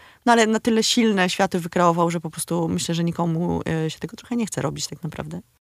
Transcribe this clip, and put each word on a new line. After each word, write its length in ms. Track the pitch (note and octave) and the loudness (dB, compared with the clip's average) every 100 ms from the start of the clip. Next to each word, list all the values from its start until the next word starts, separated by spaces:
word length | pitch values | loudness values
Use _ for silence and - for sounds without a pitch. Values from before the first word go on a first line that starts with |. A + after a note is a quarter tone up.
| - _ A#3+ | -20 _ 2
No 60 | |
ale 140 | A#3 A3 | 4 4
na 140 | A3 | 2
tyle 220 | A#3+ A3 | 2 2
silne 480 | G#3+ B3 A3+ G3 F3+ | 2 2 4 4 2
światy 300 | - G3 F#3 | 2 0 0
wykreował, 500 | E3+ F#3 F3 E3+ E3+ | -2 2 4 4 2
że 100 | E3+ | 0
po 100 | D#3+ | -6
prostu 380 | - - E3+ E3 | -8 -4 -2 -2
myślę, 260 | F3+ - | -2 -2
że 100 | E3 | -2
nikomu, 580 | E3+ E3 E3+ E3 F3 E3 - D#3+ D#3+ | -2 0 0 0 0 -2 -2 -2 -4
e, 40 | |
się 80 | - | -6
tego 180 | D#3+ - | -12 -12
trochę 200 | - A#3+ | -6 -4
nie 100 | G#3+ | -4
chce 160 | - | -4
robić 240 | C#3+ D3 - | -4 -4 -10
tak 160 | D3+ | -8
naprawdę. 380 | D3+ - D3+ E3+ - _ | -10 -8 -10 -12 -14 _